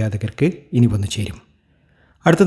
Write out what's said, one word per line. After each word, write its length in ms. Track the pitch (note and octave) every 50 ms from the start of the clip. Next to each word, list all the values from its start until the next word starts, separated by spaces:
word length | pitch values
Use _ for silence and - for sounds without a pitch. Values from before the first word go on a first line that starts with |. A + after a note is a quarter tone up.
ജാതകർക്ക് 480 | A2 A2 - G2+ - G2 - - C#3+ E3+ F#3 - - _ - B2
ഇനി 100 | A#2+ A2+ G#2+
വന്നു 160 | G2+ G2 - -
ചേരും. 240 | G#2+ G2+ - - - - _ _ _ _ _ _ _ _ _ _ _ _ _ _ _ -
അടുത്ത 180 | E3+ E3 - G3+